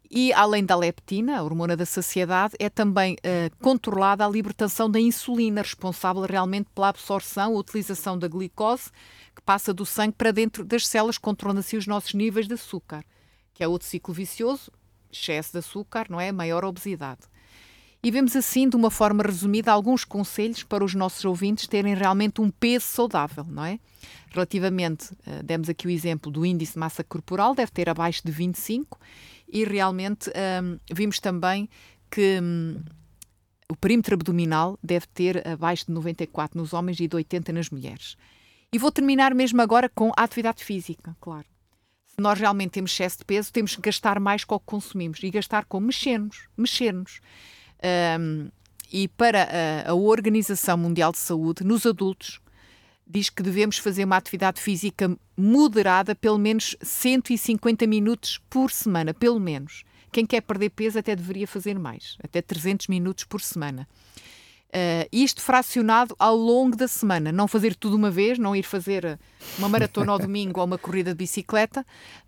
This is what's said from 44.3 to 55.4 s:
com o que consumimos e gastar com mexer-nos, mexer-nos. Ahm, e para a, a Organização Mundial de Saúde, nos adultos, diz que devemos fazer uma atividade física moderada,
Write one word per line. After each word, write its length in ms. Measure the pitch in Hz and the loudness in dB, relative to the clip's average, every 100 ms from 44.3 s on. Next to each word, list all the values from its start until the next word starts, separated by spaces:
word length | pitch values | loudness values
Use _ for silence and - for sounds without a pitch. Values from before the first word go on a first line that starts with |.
| 202 | -2
com 120 | - 208 | -2 -4
o 40 | |
que 60 | - | -4
consumimos 540 | 208 - 190 170 156 | -8 -6 -6 -6 -6
e 80 | 190 | -4
gastar 360 | 202 196 214 208 | -4 -2 -2 -2
com 140 | 190 | -2
mexer-nos, 680 | 220 - 285 226 208 - - - | -2 -2 0 -2 -2 -10 -16 -4
mexer-nos. 600 | 240 - 240 180 185 - _ - - - - _ | -2 0 0 -2 -8 -14 _ -20 -20 -20 -20 _
Ahm, 640 | 180 180 175 165 165 156 147 - _ - - | 0 2 2 0 -2 -4 -8 -14 _ -20 -8
e 160 | 185 190 | -2 -2
para 400 | - 233 214 180 170 165 156 - | 2 4 4 2 2 0 -2 0
a, 60 | |
a 20 | |
Organização 840 | 175 202 220 208 214 202 196 - 175 | 2 4 4 4 2 2 -2 0 2
Mundial 340 | 170 170 165 | 2 2 2
de 60 | 165 | 0
Saúde, 460 | - 165 160 170 | -2 -2 0 0
nos 220 | 190 226 233 | 2 2 2
adultos, 540 | 214 190 190 - - _ _ - _ _ _ _ | 2 -2 -4 -10 -18 _ _ -20 _ _ _ _
diz 220 | 180 196 | -2 -2
que 120 | - | -2
devemos 360 | 190 190 208 - | -2 2 2 0
fazer 260 | 208 190 | -2 0
uma 140 | 190 185 | 2 2
atividade 440 | - 185 190 185 | 2 -2 -2 0
física 560 | 214 185 208 - 190 180 _ | -2 -2 -2 0 0 -2 _
moderada, 800 | - | 0